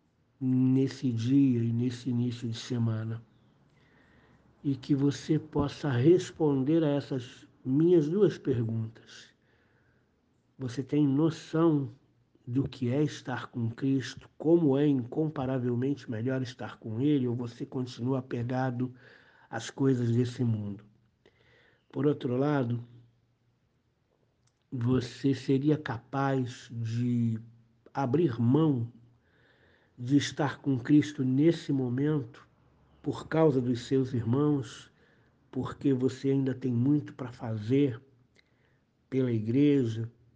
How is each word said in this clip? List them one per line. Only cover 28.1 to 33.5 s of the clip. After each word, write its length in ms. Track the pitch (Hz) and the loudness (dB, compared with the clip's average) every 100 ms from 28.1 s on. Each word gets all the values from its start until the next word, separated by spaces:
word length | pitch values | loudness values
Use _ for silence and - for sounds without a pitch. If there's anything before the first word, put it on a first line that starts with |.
| 139 165 117 | 2 0 2
mão 520 | 117 143 160 127 117 - - _ _ _ _ _ _ _ _ - | 2 4 4 2 -2 -10 -20 _ _ _ _ _ _ _ _ -12
de 180 | 120 139 | 2 2
estar 420 | - - 143 - | 2 -2 -4 -4
com 220 | 143 131 | -4 -2
Cristo 420 | 123 147 - - | 4 4 4 0
nesse 500 | 131 131 160 160 - | 0 4 4 2 0
momento 760 | 139 123 123 147 151 117 - - _ _ _ _ _ | -2 0 0 0 0 -4 -12 -20 _ _ _ _ _
por 280 | - 120 - | -8 -6 -2
causa 320 | 156 160 | 2 4